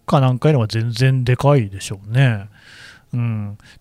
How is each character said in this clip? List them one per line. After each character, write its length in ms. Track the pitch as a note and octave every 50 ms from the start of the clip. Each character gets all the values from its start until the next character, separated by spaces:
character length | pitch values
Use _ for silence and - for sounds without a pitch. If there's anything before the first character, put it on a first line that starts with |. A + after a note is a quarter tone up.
| _
家 140 | - - D3+
な 120 | C3+ B2+
ん 60 | B2+ A#2+
か 120 | - D3+
よ 60 | D#3
り 60 | C3+
は 60 | A2+ G#2+
全 240 | - A2+ A2+ A#2
然 320 | A#2 A2 B2+ C3 C3+ C3 B2+
で 140 | A#2+ B2+ A#2+
か 200 | - C#3 C#3+ C#3
い 120 | A2+ G2+
で 120 | F#2+ G2
し 100 | - -
ょ 80 | G#2+ G2 G2 G2+
う 60 | A2+
ね。 340 | B2+ C#3 C3 A#2 G2+ G2 G#2 G#2 _ - - - - - - - - _ _ -
う 40 | B2
ん。 400 | A#2 A#2 A2+ G#2+ G#2 G2+ G#2 G#2+
っ 180 | - - - -